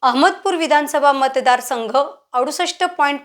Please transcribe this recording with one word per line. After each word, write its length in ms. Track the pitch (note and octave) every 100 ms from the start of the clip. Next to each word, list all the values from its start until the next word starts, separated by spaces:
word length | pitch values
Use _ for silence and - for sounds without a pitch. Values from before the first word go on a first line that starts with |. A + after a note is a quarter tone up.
अहमदपूर 540 | B3+ B3 F4 - G4 F4
विधानसभा 560 | D#4+ D4 D4 D4+ C#4+
मतदारसंघ 880 | C4+ C4+ C4 B3 B3 - B3 A3+ C4 D4 - _
अडुसष्ट 500 | B3 B3 - F4 - F4+ F4+
पॉइंट 220 | C#4+ C#4+